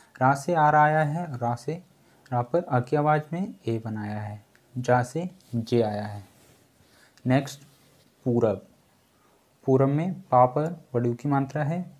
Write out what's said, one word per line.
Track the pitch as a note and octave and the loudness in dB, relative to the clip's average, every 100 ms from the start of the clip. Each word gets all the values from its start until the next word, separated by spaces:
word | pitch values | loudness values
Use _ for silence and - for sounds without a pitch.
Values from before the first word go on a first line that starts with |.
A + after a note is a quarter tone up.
| _ - | _ 0
रा | C3 | 2
से | C#3 F3 | 2 0
आर | E3 D3+ | 2 4
आया | D3+ D3+ D#3 | 6 4 4
है, | D3 E3 E3 B2 | 0 -2 -6 -6
रा | A#2+ | -4
से, | A#2+ - E3+ - _ _ _ - | -4 -8 -10 -12 _ _ _ -4
रा | B2 | -4
पर | A#2+ E3+ | 0 -2
आ | F3 B2+ | 0 -2
की | B2+ D3+ | 0 0
आवाज़ | D3+ D3+ D3+ | 2 0 -2
में | E3+ G3+ - A#2 | -8 -8 -8 -6
ए | A2+ | -6
बनाया | A2+ G#2+ G#2 G#2+ | -6 -8 -8 -8
है। | G#2 G#2 _ _ _ | -10 -12 _ _ _
जा | B2 B2+ B2 | -4 2 2
से | A#2+ D#3+ F3+ - _ | 0 -6 -8 -12 _
जे | A#2+ A2+ A#2+ | -6 0 0
आया | G#2+ G#2 G#2 | 0 -2 -8
है। | G2+ F#2+ _ _ _ _ _ _ _ _ _ B2 | -10 -18 _ _ _ _ _ _ _ _ _ 0
नेक्स्ट, | C3+ C#3+ - - _ _ _ _ _ | 0 -2 -12 -20 _ _ _ _ _
पूरब, | B2+ A#2 A2 F#2+ - _ _ _ _ _ _ _ _ _ - | -2 2 2 0 -8 _ _ _ _ _ _ _ _ _ 2
पूरब | C3 C3+ | 4 4
में | D3 F#3 - | 0 -2 -6
पा | - B2+ B2+ | 2 4 4
पर | D3 D#3+ F3 _ | 2 -4 -6 _
बड़ी | A#2+ B2 | -2 -2
ऊ | |
की | A#2+ D3 | -2 -2
मात्रा | C#3 C3+ D3+ | -2 -2 -4
है, | C#3+ F3 F3+ | -4 -4 -8